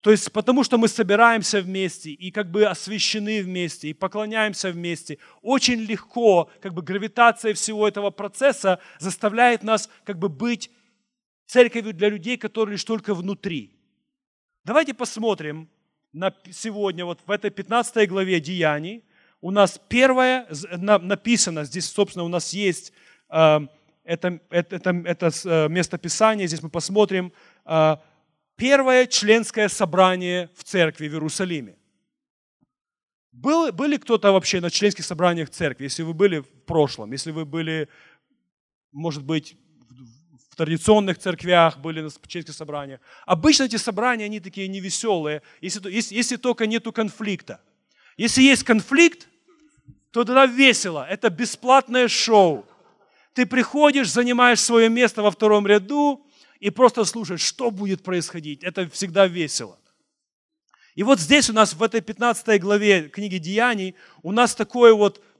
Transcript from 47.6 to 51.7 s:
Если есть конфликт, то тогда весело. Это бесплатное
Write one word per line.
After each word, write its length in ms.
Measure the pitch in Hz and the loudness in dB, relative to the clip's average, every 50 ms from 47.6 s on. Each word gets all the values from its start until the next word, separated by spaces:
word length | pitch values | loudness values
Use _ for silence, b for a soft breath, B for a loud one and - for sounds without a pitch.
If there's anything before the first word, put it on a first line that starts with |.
| _ _ _ _ _ b b b b b b | _ _ _ _ _ b b b b b b
Если 260 | b 202 226 - 262 | b -4 0 4 6
есть 200 | 262 277 269 - - | 8 8 6 6 4
конфликт, 640 | - 233 220 - - 269 294 339 330 - _ - _ _ _ _ _ _ _ _ _ _ _ _ - - _ _ _ | 2 0 0 2 0 4 6 6 4 4 _ -20 _ _ _ _ _ _ _ _ _ _ _ _ -20 -20 _ _ _
то 120 | _ 233 240 | _ -2 -2
тогда 200 | 202 254 262 269 | 2 6 6 6
весело. 580 | 262 240 254 277 262 220 - - 190 165 147 131 147 | 6 6 4 4 4 4 2 -2 -6 -6 -8 -8 -8
Это 220 | 190 214 - 226 | -10 -2 -2 -2
бесплатное 760 | 170 147 247 - - - - 247 | 0 0 -6 -6 -6 -8 2 4